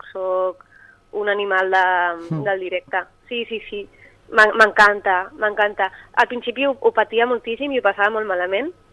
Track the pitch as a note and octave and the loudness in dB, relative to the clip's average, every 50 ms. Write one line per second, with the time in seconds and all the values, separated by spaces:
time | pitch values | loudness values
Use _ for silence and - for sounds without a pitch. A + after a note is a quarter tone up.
0 | - - - F#3+ F#3 F#3 F#3 F#3 F#3 F#3 F3+ - - _ _ - - - - _ | -20 -14 -10 -6 -4 -2 0 0 0 -2 -4 -6 -14 _ _ -20 -20 -20 -20 _
1 | _ _ - G#3 G#3 G#3 G3+ G#3 G3+ G3+ F#3+ F#3 F#3+ F#3+ F#3+ F#3+ F#3 F#3 F#3 F3+ | _ _ -8 -4 -2 0 0 0 0 0 2 2 2 2 4 4 4 4 2 2
2 | F3 F3 E3+ E3+ E3+ E3+ D#3+ D#3 C#3 G3+ G3 F#3+ F#3 F3+ F3+ F3+ - - - F#3 | 2 0 -2 -4 -6 -6 -6 -4 -2 -2 -2 -2 -4 -6 -6 -6 -6 -4 -6 -6
3 | F3+ - _ _ _ - B3 A#3+ A3+ - A#3 G#3+ - - G#3 G3+ G3 - _ _ | -6 -6 _ _ _ -10 -8 -8 -6 -6 -8 -10 -10 -10 -12 -12 -12 -12 _ _
4 | - - _ _ _ - - A3 G#3+ G#3+ - A3+ A3 G#3 - - G#3 G#3 G3+ G3+ | -20 -20 _ _ _ -2 2 4 4 4 4 4 2 4 6 6 6 6 4 2
5 | - G3+ F#3 F3+ F#3+ G3+ D4+ D4 A3+ G#3 G#3 G#3+ G#3 G#3 G3+ - G3 F#3+ - - | 0 0 0 0 0 -4 -6 -4 -4 -2 0 0 -2 0 0 -2 -4 -4 -6 -10
6 | - - - - A#3+ - B3 A#3+ - A#3+ A3 B3 C#4 C#4 C4 - - A3+ A3 A3+ | -20 -4 0 0 0 0 0 -6 -6 -6 -4 -2 0 0 0 2 0 2 2 2
7 | G#3+ - A3+ A3 A#3 B3 B3 A#3 - A#3 A#3 A3+ C#4 C#4+ C#4 B3 G#3 G3+ G3 - | 0 0 2 0 0 0 0 -2 -4 -6 -8 -6 -4 -4 -2 0 0 0 2 2
8 | G3+ G#3 A3 G#3+ G#3+ G#3 F#3+ F3+ F3+ F3+ F#3+ G3+ C4+ E4+ F4+ _ _ _ | 0 0 0 -2 -4 -4 -2 -2 -2 -2 -2 -2 -4 -4 -10 _ _ _